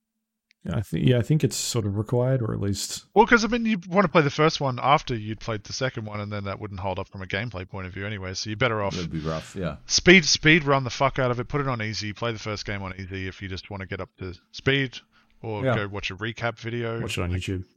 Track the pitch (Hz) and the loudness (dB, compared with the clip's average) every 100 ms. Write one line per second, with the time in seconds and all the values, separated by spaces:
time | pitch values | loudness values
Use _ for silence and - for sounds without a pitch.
0 | _ _ _ _ _ _ - 123 - - | _ _ _ _ _ _ -4 -4 -2 2
1 | 143 123 - 156 123 - - 120 104 101 | 4 4 4 4 2 0 -2 -2 0 -2
2 | 107 120 123 135 110 113 101 98 - - | 0 2 2 2 0 -2 -2 -2 -4 -8
3 | - - 453 240 214 240 226 214 180 185 | 2 6 8 6 4 0 0 0 0 2
4 | 185 175 143 - 156 - 139 120 123 151 | 6 6 4 4 2 4 -2 0 4 4
5 | - 117 107 110 - 110 - - 131 123 | 2 -4 -4 -6 -4 -6 -6 -4 -2 -4
6 | 107 104 104 104 98 101 104 98 98 95 | -6 -6 -6 -6 -6 -6 -8 -6 -4 -4
7 | 95 98 95 98 120 92 92 101 92 98 | -6 -10 -6 -4 -4 -8 -10 -10 -8 -6
8 | 101 104 92 95 107 107 123 110 98 90 | -6 -6 -8 -8 -6 0 0 2 0 -2
9 | 85 80 78 80 - 98 82 69 - - | -4 -4 -4 -4 -6 -6 -6 -6 -2 2
10 | - 190 143 - 156 165 143 139 123 - | 8 8 6 2 4 4 4 2 0 0
11 | 135 - 127 120 120 147 135 120 107 101 | 0 2 0 0 -2 -2 -2 -2 -4 -4
12 | 104 101 117 110 110 101 - 101 95 92 | -6 -4 -4 -4 -6 -6 -6 -6 -8 -10
13 | 92 95 92 - 98 92 - 98 92 95 | -8 -8 -8 -8 -10 -10 -10 -12 -8 -10
14 | 90 - 92 87 _ - - 139 135 - | -10 -10 -12 -12 _ -4 0 2 0 -6
15 | - _ _ _ 110 104 131 110 101 101 | -20 _ _ _ -8 -2 0 0 -2 -4
16 | - 95 110 110 117 113 113 120 117 117 | -8 -6 -8 -4 -4 -4 -6 -4 -4 -4
17 | 113 - 90 90 95 95 - | -4 -4 -2 -2 -2 -6 -6